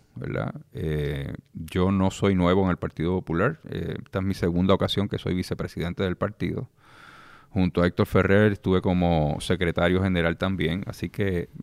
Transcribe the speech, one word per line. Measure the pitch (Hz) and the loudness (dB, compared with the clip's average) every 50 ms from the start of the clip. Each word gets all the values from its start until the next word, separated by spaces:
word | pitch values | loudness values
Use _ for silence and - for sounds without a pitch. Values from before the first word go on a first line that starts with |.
| _ _ _ | _ _ _
¿verdad? | 120 - - 55 - 55 - - 151 - _ - | -10 -8 -6 -4 -4 -4 -6 -8 -10 -14 _ -10
Eh, | - - 80 76 76 73 71 73 69 69 69 - - - _ - | -6 -4 -2 -2 -2 -2 -2 -4 -4 -6 -8 -10 -12 -14 _ -14
yo | - 82 80 - 95 90 95 | -12 -12 -4 -2 0 2 2
no | 98 95 95 95 | 2 2 2 0
soy | - - 104 98 98 | 0 0 0 2 2
nuevo | 90 87 87 90 98 95 | 4 4 4 4 4 2
en | 92 | 2
el | 87 - | 0 -2
Partido | - 80 - - 78 87 92 92 | -4 -6 -6 -4 -2 -2 -2 -2
Popular. | - - 80 85 101 139 156 - - - | -2 -2 -2 0 0 0 -2 -4 -10 -10
Eh, | - 90 87 87 - - - | -8 -6 -6 -6 -8 -10 -10
esta | - - 98 | -8 -6 -4
es | 95 | -2
mi | 98 92 | -2 -2
segunda | - 95 87 85 87 92 95 98 | -2 0 0 2 2 4 4 4
ocasión | 90 101 92 - 101 101 101 | 4 2 0 0 0 -2 -2
que | - - | -4 -4
soy | - 95 90 | -4 -2 -2
vicepresidente | 90 90 - 92 - 82 85 - - 82 87 90 - | -2 -4 -4 -6 -8 -8 -8 -6 -6 -6 -6 -4 -2
del | 98 90 87 | -2 -2 -2
partido. | - - 101 107 - 98 82 85 - 123 - _ _ _ - - - - - - - - - - - - _ | -2 -4 -4 -4 -4 -4 -4 -4 -4 -6 -10 _ _ _ -20 -20 -20 -20 -20 -20 -20 -20 -20 -20 -20 -20 _
Junto | - 98 92 90 - 90 87 | 0 0 0 2 4 2 2
a | |
Héctor | 87 - - 104 - | 2 2 2 0 2
Ferrer | - 95 92 92 98 101 107 107 101 | 4 2 4 6 6 6 6 4 2
estuve | - - 92 92 90 | 0 0 2 2 2
como | - 101 90 90 90 87 85 80 76 73 78 82 | 2 2 2 2 2 4 4 2 2 0 -2 -2
secretario | - - 92 85 92 85 78 - 87 87 90 92 | -2 -2 -2 0 0 0 0 2 2 2 2 2
general | 95 95 92 87 82 85 85 - | 2 2 2 0 0 0 0 -2
también. | 101 95 95 85 85 80 82 98 - - | -2 -4 -2 -2 -2 -2 -2 -4 -6 -8
Así | - - - 90 | -8 -8 -10 -8
que, | - - 101 98 92 85 - - - - | -6 -4 -4 -2 -2 -4 -4 -8 -12 -18